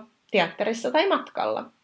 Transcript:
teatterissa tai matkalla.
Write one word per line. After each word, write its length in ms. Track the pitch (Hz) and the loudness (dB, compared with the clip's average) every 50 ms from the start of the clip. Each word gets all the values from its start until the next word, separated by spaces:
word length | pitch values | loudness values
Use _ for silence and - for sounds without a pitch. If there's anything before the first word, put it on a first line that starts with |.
| 226 - _ _ _ _ | -6 -12 _ _ _ _
teatterissa 600 | - 220 170 165 - - 208 220 226 226 - 254 | 2 2 2 2 0 -2 -2 -2 -2 -2 -4 0
tai 180 | 262 311 311 392 | 2 2 4 4
matkalla. 640 | 320 - - - - - - 107 110 - 233 - - _ | 2 0 -2 -6 -6 -4 -2 -2 -2 -4 -6 -8 -16 _